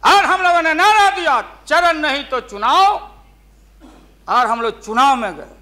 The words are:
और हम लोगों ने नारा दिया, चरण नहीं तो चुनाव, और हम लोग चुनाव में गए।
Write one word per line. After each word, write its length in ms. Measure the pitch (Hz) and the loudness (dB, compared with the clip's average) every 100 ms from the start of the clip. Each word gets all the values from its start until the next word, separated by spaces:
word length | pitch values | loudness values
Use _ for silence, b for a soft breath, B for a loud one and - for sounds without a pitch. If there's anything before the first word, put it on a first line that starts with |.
और 220 | - 392 339 | 4 2 2
हम 160 | 370 | 0
लोगों 200 | 370 349 | 2 2
ने 120 | 320 | 0
नारा 360 | 311 392 427 403 | 2 2 4 2
दिया, 300 | 392 330 254 196 - - | 0 -2 -2 -4 -16 -2
चरण 320 | 302 349 320 | 0 0 0
नहीं 240 | 302 277 277 | -4 -4 -6
तो 140 | 254 | -8
चुनाव, 720 | 240 202 220 320 392 415 - - _ _ _ _ _ _ - - _ _ - | -8 -6 0 2 2 0 -8 -20 _ _ _ _ _ _ -20 -20 _ _ -4
और 200 | 214 247 | -2 0
हम 140 | 233 | -2
लोग 200 | 233 220 | -6 -8
चुनाव 340 | - 226 269 262 | -8 0 2 2
में 180 | 214 151 | -4 -10
गए। 180 | - - | -18 -20